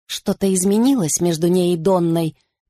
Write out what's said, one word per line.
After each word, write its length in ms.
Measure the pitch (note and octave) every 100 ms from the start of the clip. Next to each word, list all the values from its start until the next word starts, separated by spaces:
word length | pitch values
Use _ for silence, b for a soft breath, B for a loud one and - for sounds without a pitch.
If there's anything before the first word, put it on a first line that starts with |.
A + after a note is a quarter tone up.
| -
Что-то 480 | - - F#3+ G3
изменилось 680 | F#3 F#3 G#3 B3 C4+ D#3+ -
между 280 | F3 D#3+ E3+
ней 260 | F3+ F3
и 40 | F3
Донной, 580 | D#3+ F#3 E3+ E3 D#3+ - _ _